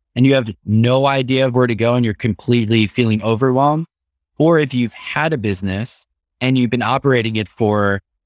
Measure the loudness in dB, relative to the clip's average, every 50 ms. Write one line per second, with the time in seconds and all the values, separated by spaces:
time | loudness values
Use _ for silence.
0 | _ _ _ 2 2 4 4 2 0 -4 -8 -10 _ 0 2 2 4 2 2 2
1 | 2 0 0 0 0 0 0 0 0 2 2 2 2 2 0 0 0 0 2 0
2 | 0 -2 -2 -2 -4 -4 -4 -4 -2 0 0 0 2 2 2 2 2 0 0 -2
3 | 0 0 0 -2 -2 -2 -2 0 0 0 2 2 2 0 0 -2 -4 -8 _ _
4 | _ _ _ _ _ _ _ 0 2 2 4 2 0 0 -2 -2 -2 -4 -6 -10
5 | -14 -8 -6 -4 -4 -2 -4 -4 -4 -4 -4 -4 -4 -6 -4 -6 -6 -8 -12 -14
6 | -18 _ _ _ _ _ _ _ -2 0 0 0 0 0 -2 -2 -2 -2 -2 0
7 | 0 2 2 2 0 -2 -4 -4 -6 -6 -4 -2 0 0 0 0 0 0 -2 -4
8 | -6 _ _ _ _